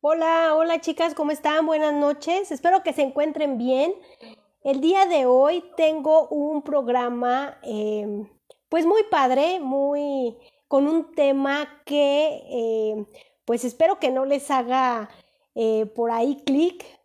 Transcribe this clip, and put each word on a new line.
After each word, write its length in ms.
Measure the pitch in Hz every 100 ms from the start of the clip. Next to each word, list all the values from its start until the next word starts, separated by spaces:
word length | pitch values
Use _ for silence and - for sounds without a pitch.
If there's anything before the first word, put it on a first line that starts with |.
| 294
Hola, 480 | 330 320 330 330 311
hola, 240 | 330 330
chicas, 320 | 330 320 339
¿cómo 180 | 330 294
están? 340 | 302 - 311 320
Buenas 280 | 311 302
noches, 580 | 294 285 294 302 359 403
espero 320 | 285 349 370
que 80 | 339
se 120 | 262
encuentren 540 | 277 269 302 302 294 254
bien. 360 | 240 262 311 403 - - 226 220 _ _
El 200 | - 277
día 240 | 302 381 381
de 200 | 330 254
hoy 380 | 254 277 349 349 -
tengo 500 | 320 311 285 311 285
un 340 | 302 285 302
programa, 960 | 294 285 240 247 240 240 247 247 277 -
em, 640 | - 214 214 214 208 208 208 _ _ - _
pues, 180 | 320 330
muy 180 | 427
padre, 580 | 427 339 262 254 311 370
muy, 760 | 269 269 277 285 294 277 247 226 - _ _
con 220 | 277 285
un 260 | 320 311 -
tema 680 | 277 277 277 285 285 - -
que, 580 | 285 285 285 311 - -
em, 560 | 247 226 220 214 214 208 - _ _ -
pues, 180 | 233
espero 340 | 247 240 330 381
que 140 | 302
no 140 | 262 269
les 260 | 285 277
haga, 580 | 269 240 262 254 233 208 - _ _ _ -
eh, 300 | 226 220 220
por 260 | 220 233
ahí 240 | 233 240 277 -
clic 380 | 277 339 359 - -